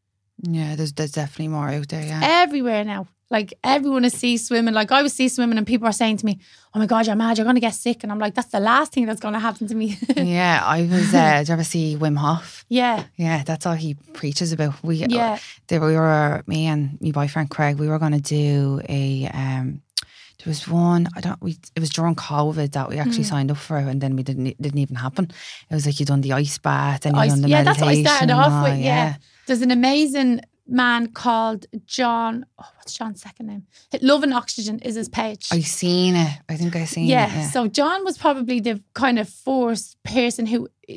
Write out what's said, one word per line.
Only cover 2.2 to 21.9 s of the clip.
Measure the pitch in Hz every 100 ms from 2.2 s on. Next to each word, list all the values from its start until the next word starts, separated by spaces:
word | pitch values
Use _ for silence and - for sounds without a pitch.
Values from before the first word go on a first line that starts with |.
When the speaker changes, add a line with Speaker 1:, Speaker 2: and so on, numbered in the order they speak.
| 269 339
Speaker 2:
Everywhere | 359 285 247 214
now. | 214 196 185 _ _
Like, | 220 202 -
everyone | 254 285 277 262
is | 247
sea | - 240 240
swimming. | - 233 233
Like, | 214 214
I | 269
was | 285
sea | - 254
swimming | 254 240 220
and | 214
people | 240 226
are |
saying | 196 226 214
to | 214
me, | 196 - - _
"Oh | 214
my | 214
God, | 226 226
you're | 208
mad, | 226 220
you're | 220
gonna | 247
get | 226
sick." | 220 240 233
And | 214
I'm | 214
like, | 208
"That's | 220 -
the | 208
last | 214 262 302
thing | 277 220
that's | 214
gonna | 214 214
happen | 226 220 214
to |
me." | 220 220 190 247
<laughs> | 220
Speaker 1:
Yeah, | 175 175 180 156
I | 90 160
was, | 170 180 202
uh, | 170 156 147
did | 151
you |
ever | 165
see | 160 170 160 147
Wim | 156 147
Hof? | 147 165 - - -
Speaker 2:
Yeah. | 247 247 214 - -
Speaker 1:
Yeah, | 165 160
that's | 143 160 175
all |
he | 165 160 143 -
preaches | - 147 143 170
about. | 160 151 139
We, | 160 160 240
Speaker 2:
Yeah. | 240 233 208 - - -
Speaker 1:
there | 165
we | 156
were, | 160 160 151 147 151 -
me | 160 160
and | 151 139 147
my | 160
boyfriend | 143 143 160 143
Craig, | - 147 143
we | 151
were | 156
gonna | 156 147
do | 143 147 147 143 139 135 -
a, | 139 135 135 135
um, | - 131 131 131 143 - - - - - -
there | 165
was | 147 -
one, | 170 170 175 170 175
I |
don't, | 175 -
we, | 180 165 -
it | -
was | 160